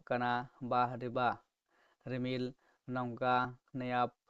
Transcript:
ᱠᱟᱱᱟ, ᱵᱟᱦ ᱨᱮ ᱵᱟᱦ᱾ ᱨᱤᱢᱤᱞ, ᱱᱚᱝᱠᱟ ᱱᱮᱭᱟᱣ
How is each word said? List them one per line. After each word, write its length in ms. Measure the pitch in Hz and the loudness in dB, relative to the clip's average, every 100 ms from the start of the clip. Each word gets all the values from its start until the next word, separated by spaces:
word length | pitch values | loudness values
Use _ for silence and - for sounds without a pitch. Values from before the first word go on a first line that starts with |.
| - | 0
ᱠᱟᱱᱟ, 260 | 123 123 120 135 - | 0 2 0 -4 -8
ᱵᱟᱦ 300 | 120 123 120 123 | 0 2 2 0
ᱨᱮ 140 | 123 | -4
ᱵᱟᱦ᱾ 260 | 123 123 104 _ _ _ _ _ _ - | 0 0 0 _ _ _ _ _ _ -6
ᱨᱤᱢᱤᱞ, 380 | 127 127 127 127 - _ _ - | -4 -2 -2 -4 -8 _ _ -8
ᱱᱚᱝᱠᱟ 480 | 127 123 117 127 127 123 123 _ | -4 -4 0 2 4 2 -4 _
ᱱᱮᱭᱟᱣ 360 | 131 127 123 120 - | -8 -2 0 0 -4